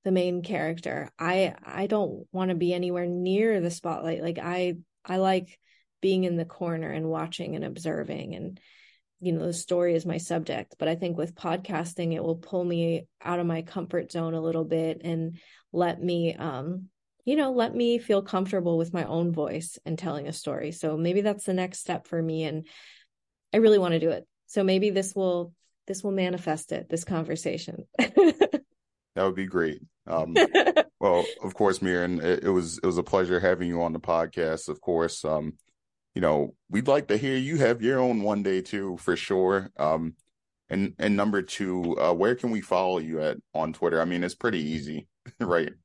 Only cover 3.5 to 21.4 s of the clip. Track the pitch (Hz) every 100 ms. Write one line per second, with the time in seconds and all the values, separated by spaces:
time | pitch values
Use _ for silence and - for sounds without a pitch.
3.5 | 208 170 170 170 160 165 165 160 175 175
4.5 | 180 180 175 - _ - 185 190 190 180
5.5 | - _ _ _ _ 190 185 185 170 165
6.5 | - 175 165 156 151 160 160 165 175 165
7.5 | 151 147 131 165 160 147 147 - 165 175
8.5 | 190 _ _ _ _ _ _ 180 165 165
9.5 | 170 - 175 175 165 170 170 170 170 160
10.5 | - 95 - 160 170 180 170 170 - 175
11.5 | 180 190 160 170 170 170 160 165 165 -
12.5 | 185 180 170 170 165 - _ - 175 170
13.5 | 165 165 196 170 175 165 170 165 160 160
14.5 | 165 156 165 160 160 170 165 165 170 -
15.5 | - _ 170 175 - 180 170 165 - 160
16.5 | 131 147 185 185 _ _ _ - 302 269
17.5 | 254 226 240 240 240 233 202 196 196 190
18.5 | 196 170 165 165 175 117 165 175 165 147
19.5 | 156 170 - - 160 175 147 143 165 -
20.5 | - 147 170 160 151 165 185 208 202